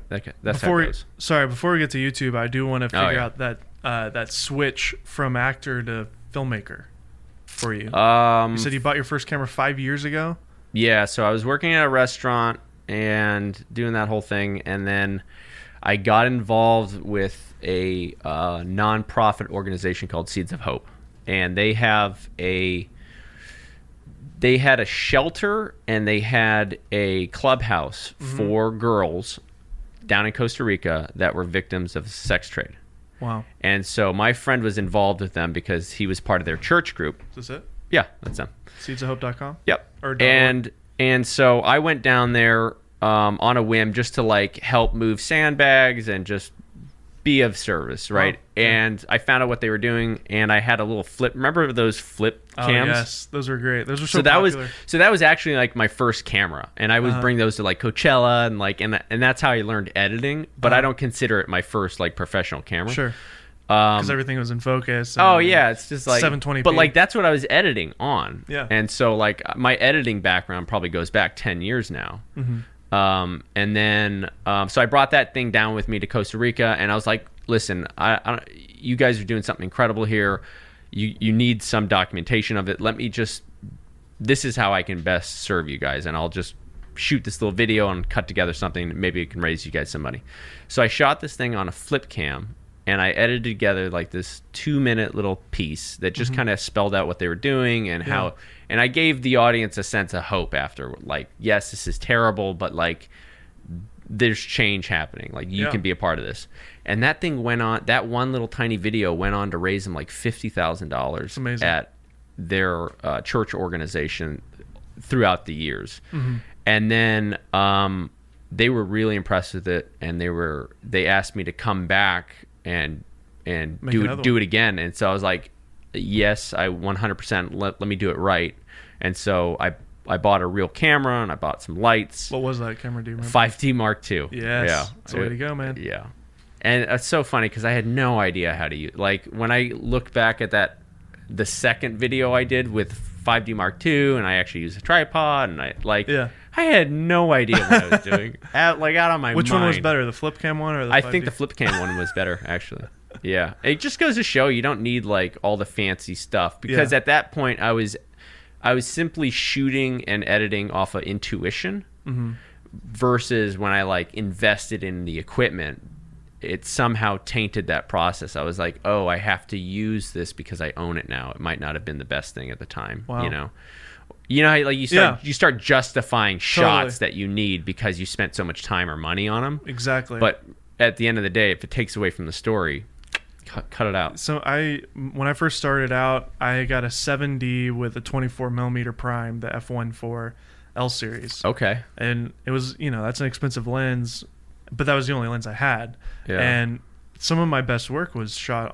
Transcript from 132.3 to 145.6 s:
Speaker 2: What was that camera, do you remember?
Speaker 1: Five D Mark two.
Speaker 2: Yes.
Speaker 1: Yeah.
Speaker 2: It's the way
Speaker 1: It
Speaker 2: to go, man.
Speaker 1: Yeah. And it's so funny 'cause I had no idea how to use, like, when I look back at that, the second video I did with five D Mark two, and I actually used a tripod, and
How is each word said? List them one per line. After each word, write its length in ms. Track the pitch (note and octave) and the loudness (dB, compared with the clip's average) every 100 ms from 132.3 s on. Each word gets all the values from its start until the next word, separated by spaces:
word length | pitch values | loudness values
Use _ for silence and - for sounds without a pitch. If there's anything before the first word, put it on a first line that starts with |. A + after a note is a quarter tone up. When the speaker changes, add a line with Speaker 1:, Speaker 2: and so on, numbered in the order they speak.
Speaker 2:
What 120 | C3 | -4
was 160 | C3 B2 | -4 -4
that 200 | A#2 A2 | -6 -8
camera, 220 | B2+ A#2+ | -10 -10
do 60 | A2+ | -8
you 60 | A#2 | -8
remember? 140 | A#2 | 0
Speaker 1:
Five 260 | B2 A2+ - | 4 4 2
D 140 | C3+ | 0
Mark 300 | B2 G#2+ G#2+ | 2 2 0
two. 260 | - F2+ C#2+ | -2 -4 -4
Speaker 2:
Yes. 360 | A#2+ A2+ A#2+ F2 | -6 -4 0 2
Speaker 1:
Yeah. 180 | D#2 F2+ - | 0 -2 -8
Speaker 2:
It's 100 | - | -10
the 60 | F2+ | -4
way 60 | F#2+ | -4
Speaker 1:
It 40 | |
Speaker 2:
to 60 | A#2+ | -4
go, 180 | D3 | -6
man. 220 | C#3+ C3 C3 | -6 -6 -8
Speaker 1:
Yeah. 260 | - - A2+ - - - - - | -8 -8 -10 -20 -20 -20 -20 -4
And 300 | G#2+ B2 A2 | 2 2 2
it's 160 | A#2 - | 0 0
so 160 | D#3+ | 0
funny 260 | C3+ B2 A2 | 2 0 0
'cause 160 | A2+ | 0
I 60 | A#2 | -2
had 160 | A#2+ A2+ | 0 0
no 320 | B2+ B2+ A#2 | 0 2 2
idea 360 | F#2+ F2+ E2+ | 2 0 -2
how 120 | D#2+ D#2 | -2 -4
to 60 | |
use, 160 | D2+ D2+ - | -6 -8 -4
like, 300 | G2 G2 - | 0 -2 -4
when 260 | A2 A2+ | -4 0
I 180 | B2 B2 | 2 0
look 380 | A#2 - B2 B2 | -4 -2 -2 -2
back 280 | B2 A2+ - | 2 2 2
at 100 | A2 | 0
that, 280 | G#2 F#2+ - - - - - - | 2 0 -2 -20 -20 -20 -20 -10
the 160 | G2 G#2 | -4 -4
second 520 | - B2 A2+ B2+ A2 | 0 0 0 -2 -2
video 340 | B2 C3 B2+ | -2 0 2
I 100 | B2 | 2
did 300 | B2+ B2+ B2+ | 2 0 0
with 200 | G#2+ G2+ | -2 -2
five 520 | - - - - A#2 | -4 -12 -6 2 2
D 100 | G#2+ | 2
Mark 240 | G#2+ F#2 F#2 | -2 -2 -2
two, 380 | E3+ C#3+ C#3 C3 | 0 2 4 2
and 80 | F#2+ | 2
I 80 | |
actually 280 | F#2 F2+ E2+ | 2 0 -4
used 140 | E2 F#2+ | -8 -6
a 40 | |
tripod, 720 | - E3+ D3+ D#3+ D3+ C#3+ B2 | 2 2 2 0 2 2 0
and 120 | D#2 | -4